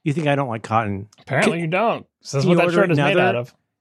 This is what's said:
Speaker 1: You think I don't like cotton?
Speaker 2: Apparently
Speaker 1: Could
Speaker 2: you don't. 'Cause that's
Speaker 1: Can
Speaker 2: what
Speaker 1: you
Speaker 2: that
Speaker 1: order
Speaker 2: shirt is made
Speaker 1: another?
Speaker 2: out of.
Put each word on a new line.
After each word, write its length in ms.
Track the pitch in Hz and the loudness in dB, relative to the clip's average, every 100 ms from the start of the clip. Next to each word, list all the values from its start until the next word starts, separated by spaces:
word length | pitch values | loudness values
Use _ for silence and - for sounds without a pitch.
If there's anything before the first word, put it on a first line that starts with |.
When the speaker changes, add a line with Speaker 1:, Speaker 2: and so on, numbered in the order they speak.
Speaker 1:
You 100 | 165 | -6
think 140 | 143 147 | -2 0
I 80 | |
don't 140 | 139 139 | 0 -2
like 120 | 113 | -6
cotton? 460 | - 113 107 98 98 _ | -2 0 0 -4 -10 _
Speaker 2:
Apparently 320 | - 135 220 | -6 -2 0
Speaker 1:
Could 80 | 170 | 0
Speaker 2:
you 40 | 170 | -2
don't. 380 | 180 226 147 - _ | -2 -2 -2 -8 _
'Cause 120 | - | -6
that's 120 | 139 | -2
Speaker 1:
Can 40 | 139 | 2
Speaker 2:
what 20 | |
Speaker 1:
you 40 | 170 | 4
Speaker 2:
that 60 | 175 | 2
Speaker 1:
order 100 | 170 | 2
Speaker 2:
shirt 140 | 190 | 2
is 80 | 147 | 2
made 140 | 143 | 2
Speaker 1:
another? 80 | 180 123 | 2 2
Speaker 2:
out 100 | 117 | 0
of. 180 | 123 _ _ _ | -6 _ _ _